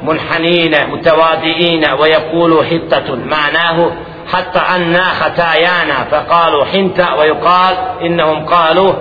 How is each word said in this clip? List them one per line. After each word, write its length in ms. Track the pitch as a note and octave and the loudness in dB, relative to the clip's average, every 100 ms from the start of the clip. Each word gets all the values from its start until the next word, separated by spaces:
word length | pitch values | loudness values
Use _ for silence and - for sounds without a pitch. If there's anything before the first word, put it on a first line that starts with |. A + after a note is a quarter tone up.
منحنين 680 | D3+ D#3+ D#3 E3 E3 F3 E3 D3+ C3 | -2 -4 -2 -2 0 0 2 0 -2
متواضعين 920 | C#3+ E3 D#3 D#3+ D#3+ D#3+ E3 E3+ E3 D3+ C#3 | -2 2 4 4 2 -2 -2 0 0 0 2
ويقولوا 640 | D#3 D#3 D#3 E3+ E3+ D#3+ | 2 2 0 0 2 2
حطة"، 520 | C#3 E3 - D3+ - B2+ | 2 -2 0 -2 -2 -6
معناه: 760 | - D3+ D3 D#3+ E3+ E3 E3 - - - - | -4 -2 0 0 0 0 0 -2 -14 -16 -6
"حتى 280 | F3+ F#3 F3+ D#3 F3+ | -4 -2 -2 0 -2
أن 200 | E3+ E3+ F#3 D3+ | 0 0 0 0
خطايانا"، 760 | D#3 D#3+ E3+ D#3 E3+ F3+ D#3+ C3+ A2+ | -2 0 0 2 2 0 -2 -2 -2
فقالوا: 540 | D3 - E3+ E3 D3+ C3 | -2 0 2 2 0 0
"حنت"، 340 | F#3+ F#3+ F3 F3 C#3 | 0 0 0 0 2
ويقال: 540 | D#3 D3+ E3 F3+ F#3 - - - | 2 2 2 4 2 0 -4 -6
"إنهم 440 | E3+ E3+ D#3 D#3 D#3 | -4 0 0 -2 0
قالوا 460 | F3 D#3+ E3+ F#3+ - | 0 2 2 2 0